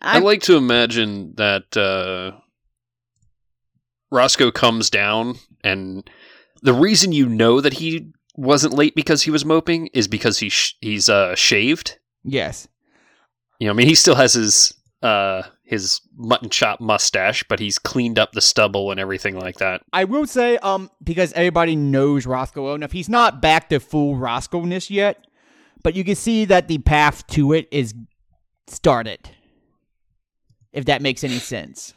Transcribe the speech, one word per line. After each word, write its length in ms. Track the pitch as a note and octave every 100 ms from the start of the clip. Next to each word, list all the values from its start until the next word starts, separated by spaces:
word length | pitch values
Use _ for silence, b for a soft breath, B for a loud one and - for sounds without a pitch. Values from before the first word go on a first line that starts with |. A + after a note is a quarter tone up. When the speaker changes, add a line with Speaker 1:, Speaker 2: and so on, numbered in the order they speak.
Speaker 1:
I'm 220 | - A#3
Speaker 2:
like 180 | G3+ G#3
to 140 | - E3
imagine 760 | B2 A#2+ A#2 A#2 G#2+ G2+ F2+ -
that, 400 | G#2 G2 - A2
uh, 600 | G2 F#2+ F#2 F#2 F#2+ - _ _ _ _ _ _ _ _ _ _ _ _ _ _ _ _ -
Roscoe 400 | B2+ C3 - B2
comes 380 | - A#2+ A2+ A2
down, 460 | G#2 G2+ G#2+ A#2+ A#2 _ _
and 440 | G2+ F#2+ F#2+ F#2+ - b b b b b
the 120 | C3
reason 400 | B2 F#3+ F#3 F#3+
you 160 | D3+ B2+
know 320 | A2+ A#2 B2+
that 120 | C#3+
he 380 | C3+ D#3+ D#3+ D#3+ _ _ -
wasn't 380 | C3 C#3+ D3
late 200 | C#3+ D3
because 300 | D#3+ D3 D3
he 80 | D#3
was 140 | D3+ D3
moping 420 | D#3+ D#3+ E3 D#3+
is 160 | C3 G2
because 300 | G#2+ A#2 G#2
he 100 | G#2
sh-, 260 | - - -
he's, 260 | A2 G#2 G#2
uh, 260 | G2+ F#2 F#2
shaved. 640 | - G#2+ A#2+ E3 - - _ _ -
Speaker 3:
Yes. 420 | C3+ D#2+ - - _ _ _ _ _ _ _ _ -
Speaker 2:
You 80 | G#2
know, 40 |
I 40 | G#2
mean, 120 | C3+
he 80 | D#3+
still 200 | - C#3
has 180 | B2+
his, 400 | A#2+ G#2+ - - - _ -
uh, 420 | A#2+ G#2 G2 F#2+ - _
his 380 | - A2 F#2+ - _ -
mutton 320 | A2+ B2 A2+
chop 320 | - A2 -
mustache, 640 | A2 G#2 - G2 G2 A2 -
but 120 | G2
he's 200 | G#2 -
cleaned 400 | - C3 A#2+ A2
up 140 | G#2
the 80 | A2
stubble 500 | - - G#2 G2+ G2
and 80 | F#2+
everything 400 | F#2+ F#2+ G2+ F#2+
like 180 | F#2 -
that. 220 | F#2+ F#2 -
Speaker 3:
I 100 | F3+
will 240 | F#3+ C#4 D4
say, 300 | B3+ A#3+ A#3+
um, 340 | G3 F#3+ F#3+ _
because 300 | E3 E3 F3
everybody 440 | E3 F3 E3+ E3 D#3
knows 480 | C#3+ C3+ C#3+ C#3+ B2
Roscoe 400 | B2+ C3 D3 C3+
well 100 | D3
enough, 160 | D3
he's 160 | F#3 F#3
not 320 | A#3 A3+ C#3
back 280 | D#3 D#3+ -
to 100 | C#3+
full 380 | - D3+ C#3+ C3+
Roscoe-ness 720 | B2 B2 - F3 F3 F#3 -
yet, 360 | G3 G3+ - _ b b b b b
but 120 | E3 F3+
you 80 |
can 120 | F#3 G3+
see 280 | A3+ A3+ G3+
that 220 | F#3 -
the 120 | D#3
path 460 | - D3+ D3 - -
to 260 | D#3 C#3
it 160 | D#3 -
is 220 | C#3+ A#2 A#2 A2 _ _ _ _ _ _
started, 600 | - E3 B2 A2 - - _ _ _ _ _ _ _ _ _ _ _ _ _ _
if 120 | C#3+ C3+
that 160 | C3+
makes 220 | C#3 C3
any 160 | C3+ B2
sense. 540 | - A2+ C#2+ - -